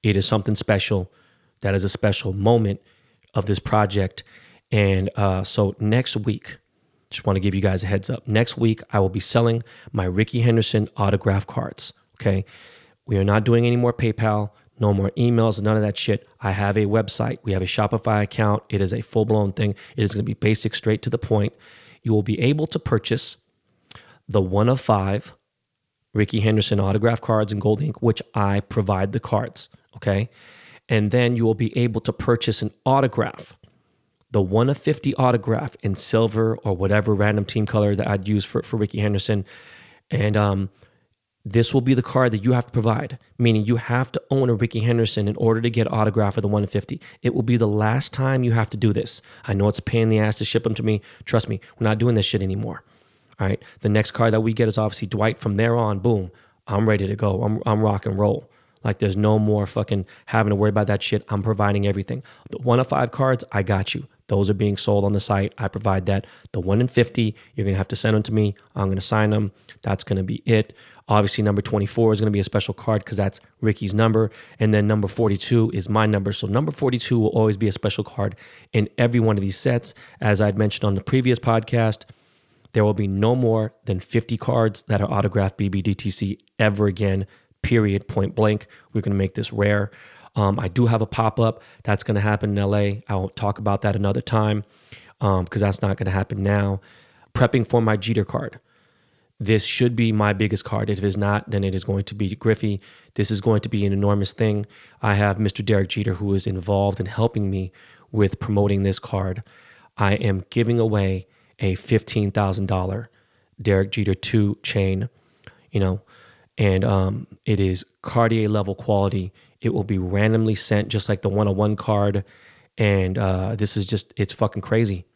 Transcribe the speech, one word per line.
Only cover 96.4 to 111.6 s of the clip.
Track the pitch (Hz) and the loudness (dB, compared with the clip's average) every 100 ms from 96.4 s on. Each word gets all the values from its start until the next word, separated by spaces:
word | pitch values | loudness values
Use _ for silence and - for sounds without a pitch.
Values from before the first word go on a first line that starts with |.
now. | 98 104 98 98 - - _ _ _ | 0 0 0 -4 -8 -20 _ _ _
Prepping | - 123 127 110 | 0 2 2 2
for | 120 | 2
my | 113 107 | 2 0
Jeter | 101 113 | 0 -2
card. | 98 127 120 - _ _ _ _ _ _ _ _ | -2 -4 -8 -14 _ _ _ _ _ _ _ _
This | 104 110 | 2 2
should | - - 123 117 | 2 0 0 2
be | 113 | 0
my | 107 104 | 2 2
biggest | 98 104 98 | 2 0 -2
card. | - 107 104 | -4 -4 -4
If | 98 | -2
it | |
is | 101 98 | -2 0
not, | 101 104 - | 0 0 -2
then | 104 | -4
it | 98 | -2
is | 92 | -4
going | 90 98 | -4 -4
to | 95 | -4
be | 104 98 87 | -4 -6 -2
Griffey. | 113 110 107 98 - - _ | 0 0 -2 -4 -8 -20 _
This | - 101 | -4 -2
is | 107 | 0
going | 117 113 | 2 0
to | - | 0
be | 107 | -2
an | 101 | 0
enormous | 98 101 101 98 | 0 0 0 -2
thing. | - 110 104 101 - - _ | -2 -2 -2 -6 -14 -20 _
I | 110 | 0
have | 101 104 98 | 2 2 2
Mister | 107 - | -2 -2
Derek | 104 104 92 | 0 0 0
Jeter, | - 104 | -4 -4
who | 92 101 | -2 -2
is | 98 98 | -2 -2
involved | 95 90 98 101 98 | -6 -2 0 0 -2
in | 98 | -6
helping | 104 117 - 101 | -2 -2 0 -4
me | 95 92 _ - - _ | -4 -6 _ -20 -20 _
with | 110 98 - | 0 0 0
promoting | - 104 101 98 | -2 0 2 2
this | 98 95 | 0 -2
card. | - 101 95 92 - - - - _ - | -4 -4 -2 -6 -10 -20 -20 -20 _ -2
I | 101 | 0
am | 104 107 95 - | 2 0 -2 -2
giving | - 113 120 | -2 0 2
away | 110 104 98 95 - _ _ | 2 2 0 -2 -8 _ _
a | _ | _